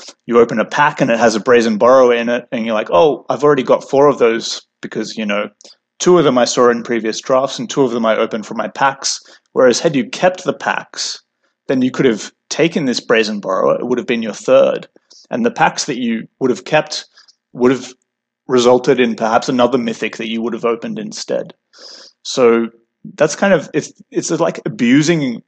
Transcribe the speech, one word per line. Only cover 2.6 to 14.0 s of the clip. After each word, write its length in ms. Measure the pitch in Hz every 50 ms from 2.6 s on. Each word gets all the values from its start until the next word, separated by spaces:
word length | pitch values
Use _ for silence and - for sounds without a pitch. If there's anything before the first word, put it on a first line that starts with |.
| 110
you're 100 | 113 110
like, 140 | 107 110 -
"Oh, 360 | - 170 170 151 127 - - -
I've 160 | 131 120 143
already 180 | 147 147 135 123
got 260 | 123 127 113 - -
four 200 | - 139 143 147
of 100 | 127 110
those 440 | 123 117 113 110 107 - - - - _ _ _
because, 360 | - 107 - 120 107 101 -
you 100 | 113 110
know, 240 | 101 101 104 107 104 - _ - - _ _ _ _ _ _
two 200 | - 180 180 175
of 60 | 143
them 140 | 147 127 123
I 80 | 120
saw 240 | 123 - 135 123 120
in 120 | 120 120 110
previous 380 | - 120 113 104 110 104 -
drafts 380 | - - 131 127 135 131 - -
and 100 | 120 -
two 120 | - 147 135
of 80 | 120 117
them 140 | 120 113
I 100 | 113 107
opened 300 | 107 113 107 117 110 101
from 100 | - 117
my 120 | 117 107 104
packs." 520 | - - 139 135 135 - - - - - - _ - _ _ _ _
Whereas 260 | - 131 123 117 -
had 140 | - 170 147
you 140 | 135 113 -
kept 360 | - - - 185 185 - -
the 80 | 147 -
packs, 680 | - - 107 - - - - - - - - - - - _ _ _ _ _ _ _ _ -
then 140 | 143 127 127
you 80 | 131
could 160 | 127 - 143
have 260 | 127 110 98 - - - _ _ _
taken 360 | - - 156 165 - - 147
this 140 | 127 113 -
Brazen 400 | - - 123 113 110 104 107 101
Borrower, 380 | 95 95 95 95 - 139 139 -
it 80 | -
would 120 | 120 127
have 80 | 120